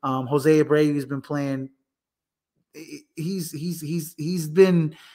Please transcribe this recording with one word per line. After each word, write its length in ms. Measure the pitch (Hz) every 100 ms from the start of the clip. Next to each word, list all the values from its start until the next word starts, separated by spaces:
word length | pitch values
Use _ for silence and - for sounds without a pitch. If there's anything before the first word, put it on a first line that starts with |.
Um, 240 | 135 131 127
Jose 360 | 147 151 156
Abreu 320 | 147 151 151 147
has 100 | 131
been 160 | 139
playing. 480 | - 147 139 135 135 _ _ _ _ _ _ _ _ _ _
He, 300 | 156 156 143 _
he's, 380 | - 160 196 156
he's, 280 | 151 175 170
he's, 340 | 147 170 156 -
he's 300 | 151 180 156
been, 480 | 165 185 175 156 - -